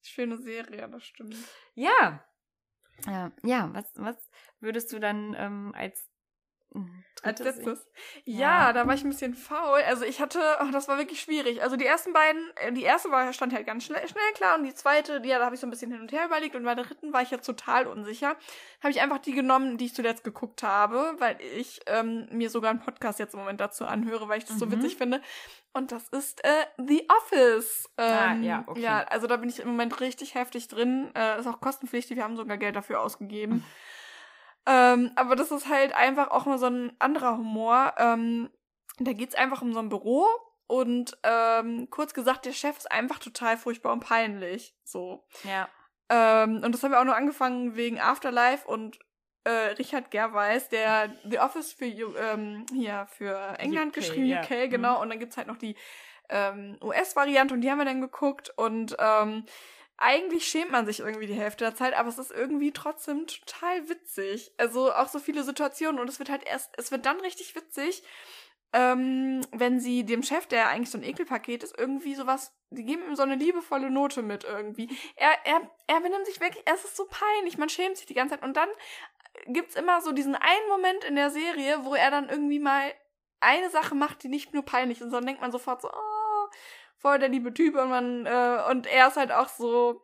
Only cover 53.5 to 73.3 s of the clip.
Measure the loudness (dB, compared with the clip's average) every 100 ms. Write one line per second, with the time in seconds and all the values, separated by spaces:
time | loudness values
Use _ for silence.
53.5 | -6 -4 -2 -2 -4 -4 0 0 0 -2
54.5 | -2 -2 0 2 0 -2 -6 -10 -10 -10
55.5 | -8 -10 -10 -16 -20 -20 -20 _ -2 -2
56.5 | -4 -12 -10 -2 0 0 2 4 6 4
57.5 | 2 0 0 0 -2 -6 0 -2 -2 -10
58.5 | -2 0 0 -4 0 4 4 4 -2 -10
59.5 | -18 -20 -20 -20 0 2 4 2 -2 -2
60.5 | -2 0 0 -2 -4 -6 -8 -6 -4 -4
61.5 | -2 -6 -2 -2 0 -2 -4 -10 -6 -4
62.5 | 0 -2 -2 -8 -8 -6 -6 -6 -12 -14
63.5 | -8 -4 -4 -4 -10 -10 -8 -6 -6 -10
64.5 | -2 0 4 2 4 2 0 -4 -4 -4
65.5 | -2 -4 -2 -2 -2 -4 -8 -6 -6 -4
66.5 | -8 -8 -10 -6 -2 -2 -2 -4 -8 -12
67.5 | -14 -12 -6 -4 -4 -10 -20 -20 -20 -20
68.5 | _ _ 4 4 4 0 0 0 -2 -4
69.5 | 0 2 2 2 -2 0 -2 0 -2 0
70.5 | 2 2 2 -4 -6 -8 -6 -4 -6 -6
71.5 | -8 -10 -4 -4 -4 -6 -6 -2 -2 -4
72.5 | _ _ -12 -6 -6 -4 0 0